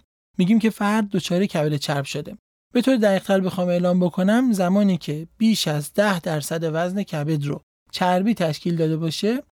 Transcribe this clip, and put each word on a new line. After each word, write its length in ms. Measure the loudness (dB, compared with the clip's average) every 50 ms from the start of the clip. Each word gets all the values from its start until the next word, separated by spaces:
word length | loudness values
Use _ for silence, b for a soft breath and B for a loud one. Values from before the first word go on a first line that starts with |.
| -8 _ _ _ _ _ _ 0
می‌گیم 200 | 2 4 4 4
که 120 | 4 2
فرد 380 | 0 0 0 0 0 0 0 0
دچار 380 | -2 -4 -2 0 0 0 0
کبد 300 | 0 0 -2 0 0 -2
چرب 280 | -2 -2 -2 -4 -4 -4
شده. 320 | -6 -8 -10 -10 -10 -14 -18 _ _ _ _ _ _ -2
به 80 | 0 2
طور 140 | 2 2
دقیق‌تر 440 | 4 4 2 2 2 0 2 0 2
بخوام 280 | 2 0 -2 -2 -2 0
اعلام 320 | 0 0 2 2 2 2
بکنم، 520 | 2 0 0 0 0 2 2 4 2 2 2
زمانی 440 | 2 2 2 2 4 4 2 2
که 320 | 0 -2 -6 -8 -8 -10 -12 _ _
بیش 300 | 2 2 2 2 0 -2
از 260 | -2 -4 -4 -4 -2
ده 260 | 0 2 2 0 -2
درصد 500 | -2 -4 -4 -4 -4 -4 -6 -4 -4 -4 -2
وزن 300 | -2 -2 -2 -4 -4 -6
کبد 420 | -6 -6 -6 -2 -2 -2 -2 -2
رو 160 | -4 -6 -8 -10 _ _ _ _ _ -6
چربی 420 | -2 0 2 2 2 2 0 0
تشکیل 420 | 0 -2 -2 -2 -4 -4 -4 -2
داده 200 | 0 0 0 0
باشه، 460 | -2 -2 -4 -4 -2 -2 -2 -2 -4 -6 _ _